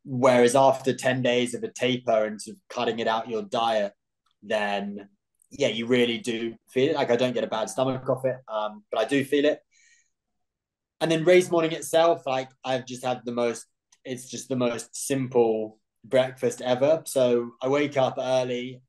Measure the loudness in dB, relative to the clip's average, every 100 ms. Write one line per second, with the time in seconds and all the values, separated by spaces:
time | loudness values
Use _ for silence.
0 | -8 2 4 6 6 6 6 4 0 0
1 | 0 0 0 0 0 -4 -10 -4 -4 -2
2 | 0 0 0 -6 -14 -18 _ -4 -4 -2
3 | -2 -2 -4 -8 -6 -2 0 0 -2 -6
4 | _ _ _ _ -6 -2 -2 -2 -6 -10
5 | -16 _ _ _ _ -4 -2 -2 0 2
6 | 2 0 -4 -6 -6 -10 _ 0 0 0
7 | 0 2 2 -2 -4 -4 -4 -2 -2 -2
8 | -4 -2 -2 -6 -6 -6 -6 -8 _ -4
9 | 0 0 2 2 2 0 _ _ _ _
10 | _ _ _ _ _ _ _ _ _ _
11 | 0 2 6 6 6 2 0 -2 0 4
12 | 4 2 -2 -4 -6 _ -4 -4 -4 -8
13 | -4 -4 -4 -2 -2 -2 -12 _ _ _
14 | -12 -12 -10 -14 -6 -2 -2 -2 -8 -12
15 | -4 -4 0 2 2 2 -4 -12 _ _
16 | 0 0 0 -2 -4 -4 -2 2 2 2
17 | 0 2 2 2 -2 -6 -2 0 0 0
18 | 0 -2 -2 -2 0 -4 -8 -12